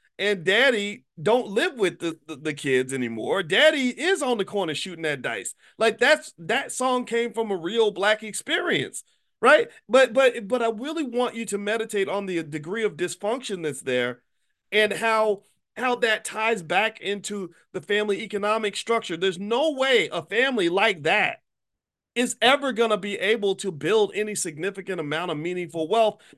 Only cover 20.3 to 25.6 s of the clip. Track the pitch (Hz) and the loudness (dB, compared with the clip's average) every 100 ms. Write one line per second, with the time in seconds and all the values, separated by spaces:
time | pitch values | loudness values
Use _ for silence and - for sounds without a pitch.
20.3 | 214 269 247 170 185 220 180 147 208 175 | 0 2 2 2 4 2 2 2 2 2
21.3 | - _ _ _ _ _ _ _ - 247 | -4 _ _ _ _ _ _ _ -2 -2
22.3 | - 233 277 277 214 226 208 202 196 190 | 2 4 4 0 0 0 0 -2 -2 0
23.3 | 220 202 185 202 151 156 214 202 196 214 | 2 0 -2 -4 -4 2 4 2 0 -4
24.3 | 208 180 151 190 190 185 180 147 151 180 | -4 -6 -4 -6 -6 -8 -6 -4 -4 -2
25.3 | 151 165 180 | -4 -4 -6